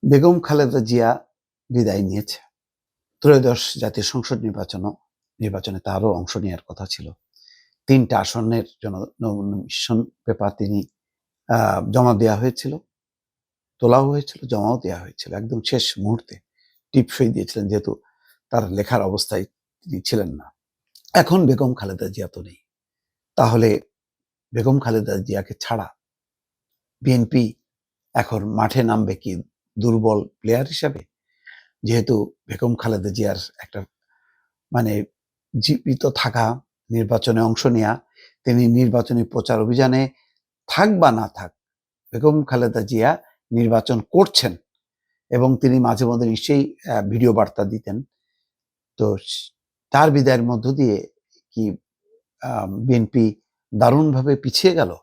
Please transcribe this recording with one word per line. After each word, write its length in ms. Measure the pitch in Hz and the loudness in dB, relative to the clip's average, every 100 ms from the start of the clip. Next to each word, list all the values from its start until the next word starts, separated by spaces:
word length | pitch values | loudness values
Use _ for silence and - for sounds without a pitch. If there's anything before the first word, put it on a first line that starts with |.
| - | 6
বেগম 280 | 139 170 175 | 6 6 4
খালেদা 400 | - 147 139 135 | 2 2 2 0
জিয়া 460 | 110 120 117 123 _ _ _ _ _ | 0 2 2 0 _ _ _ _ _
বিদায় 320 | 123 107 98 | 0 2 0
নিয়েছে। 380 | 95 98 104 - _ _ _ _ _ _ _ _ | -2 -4 -8 -12 _ _ _ _ _ _ _ _
ত্রয়োদশ 560 | 143 143 127 120 - - | 6 6 6 0 -4 -6
জাতীয় 260 | 110 107 | -6 -4
সংসদ 340 | 104 127 117 120 | -6 -6 -6 -6
নির্বাচনও, 540 | 113 101 95 98 92 92 _ _ _ _ | -6 -8 -10 -8 -8 -10 _ _ _ _
নির্বাচনে 400 | 110 95 92 95 | -6 -6 -8 -10
তারও 340 | 101 95 107 | -6 -2 0
অংশ 240 | 87 90 107 | -2 -4 -6
নেওয়ার 220 | 98 87 _ | -6 -8 _
কথা 180 | - 95 | -16 -12
ছিল। 260 | - 78 87 _ _ _ _ _ _ - | -12 -14 -20 _ _ _ _ _ _ 2
তিনটা 320 | 135 117 110 | 4 4 0
আসনের 440 | 98 120 113 113 104 _ | -2 -4 -2 -4 -4 _
জন্য 220 | 110 95 104 _ | -12 -12 -12 _
নমিনেশন 840 | 113 104 101 98 - - - 113 127 _ - | -8 -6 -6 -8 -8 -10 -2 -2 -2 _ -8
পেপার 240 | 113 101 | -4 -4
তিনি, 380 | - 101 104 - _ _ _ _ _ _ | -4 -4 -4 -6 _ _ _ _ _ _
আহ, 380 | 117 110 95 110 | 0 0 -2 -2
জমা 220 | 110 123 | 2 4
দেওয়া 220 | 110 113 104 | 4 2 2
হয়েছিল, 420 | 127 123 127 151 _ _ _ _ _ _ _ _ _ _ | -2 -4 -10 -10 _ _ _ _ _ _ _ _ _ _
তোলাও 300 | 120 123 135 | 4 4 4
হয়েছিল, 380 | 143 139 - 123 | -2 -6 -14 -6
জমাও 320 | 117 104 123 | -2 -2 -2
দেওয়া 160 | - 87 | -4 -10
হয়েছিল। 340 | 90 - - | -12 -18 -12
একদম 280 | 98 113 117 | -10 -8 -8
শেষ 380 | 110 131 - - | -4 -2 -2 -4
মুহূর্তে 360 | 101 117 - - _ _ _ _ _ | -4 -4 -6 -20 _ _ _ _ _
টিপসই 380 | 135 120 - 123 | 0 0 0 0
দিয়েছিলেন, 380 | - 98 - 101 | 0 -6 -6 -2
যেহেতু 280 | 104 - - _ _ _ _ _ | -2 -4 -8 _ _ _ _ _
তার 220 | 123 104 | -4 -2
লেখার 300 | 98 104 120 | -4 -2 0
অবস্থায় 420 | 98 101 - 98 | -2 -4 -4 -6
তিনি 580 | 98 _ _ _ - 113 | -8 _ _ _ -12 -10
ছিলেন 280 | - 117 92 | -4 -4 -4
না। 180 | 71 - _ _ _ _ _ _ | -8 -16 _ _ _ _ _ _
এখন 320 | - - 180 156 | 2 4 4 4
বেগম 280 | 131 135 | 2 0
খালেদা 340 | 127 98 92 98 | -2 -8 -8 -10
জিয়া 200 | 98 95 | -10 -12
তো 140 | - | -12
নেই, 140 | 90 90 _ _ _ _ _ _ _ - | -20 -20 _ _ _ _ _ _ _ 2
তাহলে 440 | 120 117 113 104 - _ _ _ _ _ _ | 4 4 4 2 -4 _ _ _ _ _ _
বেগম 260 | 117 117 135 | -2 2 2
খালেদা 380 | 120 110 104 101 | 2 -2 -2 -6
জিয়াকে 360 | 101 98 95 107 | -4 -6 -6 -12
ছাড়া 280 | - 117 95 _ _ _ _ _ _ _ _ _ _ _ | -6 -6 -6 _ _ _ _ _ _ _ _ _ _ _
বিএনপি 520 | 131 123 117 135 113 - _ _ _ _ _ | 0 2 2 0 0 -4 _ _ _ _ _
এখন 320 | - 117 110 107 | -6 -4 -4 -4
মাঠে 380 | 107 107 127 | -2 0 0
নামবে 320 | 117 110 101 95 | 0 0 -2 -4
কি 200 | - 90 - _ _ - | -8 -10 -12 _ _ -4
দুর্বল 480 | 110 113 110 104 - _ | 0 2 2 0 -2 _
প্লেয়ার 260 | 107 117 139 | -2 -2 -2
হিসাবে? 360 | 156 147 139 - _ _ _ - - _ _ | -4 -6 -6 -16 _ _ _ -20 -20 _ _
যেহেতু 480 | 107 117 107 113 104 _ _ | -2 0 2 0 0 _ _
বেগম 280 | 101 123 117 | -6 -4 -2
খালেদা 340 | 117 107 98 | -4 -4 -4
জিয়ার 260 | 98 104 98 - _ | -4 -4 -4 -10 _
একটা, 220 | - 101 98 _ _ _ _ _ _ _ _ | -16 -16 -16 _ _ _ _ _ _ _ _
মানে, 300 | 123 113 104 - _ _ _ _ - | -2 -2 -2 -6 _ _ _ _ -6
জীবিত 460 | - 131 - 127 143 139 | -2 -2 0 -2 -2 -2
থাকা, 460 | 127 120 110 123 _ _ _ | -4 0 -2 -2 _ _ _
নির্বাচনে 520 | 113 107 113 127 113 | -4 0 0 2 2
অংশ 240 | 113 113 135 | 2 2 2
নেয়া, 340 | 117 107 117 _ _ - _ | 2 0 -2 _ _ -20 _
তিনি 240 | - 120 120 | 0 4 4
নির্বাচনী 560 | 120 127 120 117 120 | 4 4 2 0 -2
প্রচার 380 | 117 120 - 113 | -2 -4 -2 -2
অভিযানে 480 | 110 120 131 131 135 _ _ _ _ _ _ | 0 2 2 2 -2 _ _ _ _ _ _
থাক 220 | - 208 | 0 2
বা 220 | 196 160 | 4 4
না 160 | 113 110 | 4 -4
থাক, 260 | - 92 _ _ _ _ _ _ | -8 -18 _ _ _ _ _ _
বেগম 320 | 120 147 151 | 0 2 2
খালেদা 380 | 139 127 120 110 | 0 0 0 -2
জিয়া 360 | 104 113 120 165 _ _ _ | -2 0 2 0 _ _ _
নির্বাচন 500 | 117 117 113 - 120 - | 0 2 2 0 -4 0
করছেন 440 | 170 196 - - 87 _ _ _ _ _ _ _ | 2 4 2 -2 -6 _ _ _ _ _ _ _
এবং 280 | 123 131 127 | 0 2 4
তিনি 180 | 135 127 | 4 4
মাঝে 260 | 120 113 120 | 2 2 0
মধ্যে 220 | 120 117 | 0 -2
নিশ্চয়ই, 480 | 113 - 143 139 - - | -2 0 0 0 -6 -6
আহ, 120 | 113 | -4
ভিডিও 320 | 101 110 123 | -2 2 2
বার্তা 300 | 110 101 - | 4 0 0
দিতেন। 400 | 101 107 107 104 139 _ _ _ _ _ _ _ _ _ | -4 -4 -8 -10 -12 _ _ _ _ _ _ _ _ _
তো 200 | 107 98 | -2 -2
স-, 340 | - - - _ _ _ _ | -8 -14 -14 _ _ _ _
তার 200 | 135 156 | 4 4
বিদায়ের 320 | 143 131 127 | 6 4 2
মধ্য 280 | 117 120 120 | 2 -2 -2
দিয়ে 360 | 139 131 101 - _ _ _ _ | 0 2 0 -4 _ _ _ _
কি, 260 | - 107 95 _ _ _ _ _ _ | -6 -4 -6 _ _ _ _ _ _
আহ, 260 | 131 120 95 | -8 -6 -6
বিএনপি 720 | 95 117 123 107 131 113 104 _ _ _ 107 | -6 2 2 2 2 2 0 _ _ _ 2
দারুণভাবে 600 | 120 135 156 135 131 139 | 4 6 4 2 0 0
পিছিয়ে 380 | 135 - 185 | -2 2 2
গেল? 220 | 170 107 85 | 2 -2 -4